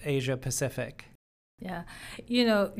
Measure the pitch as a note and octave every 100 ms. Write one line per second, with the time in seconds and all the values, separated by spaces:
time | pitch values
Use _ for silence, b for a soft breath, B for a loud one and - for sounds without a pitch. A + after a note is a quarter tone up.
0 | D3+ C#3 B2+ B2+ C3 - C3 - A#2+ -
1 | - - _ _ _ _ F#3 E3+ E3+ B
2 | B B - B3 A#3 G#3 G3 -